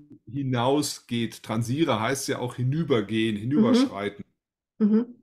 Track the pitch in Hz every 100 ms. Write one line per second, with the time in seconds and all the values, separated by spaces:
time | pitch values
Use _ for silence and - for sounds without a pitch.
0 | - - - 135 131 123 123 147 143 -
1 | - 117 113 - - 113 117 139 156 107
2 | 113 135 - 120 120 - 123 156 143 120
3 | 98 110 113 104 117 151 226 247 277 196
4 | 202 - - _ _ _ _ - 208 220
5 | 247 -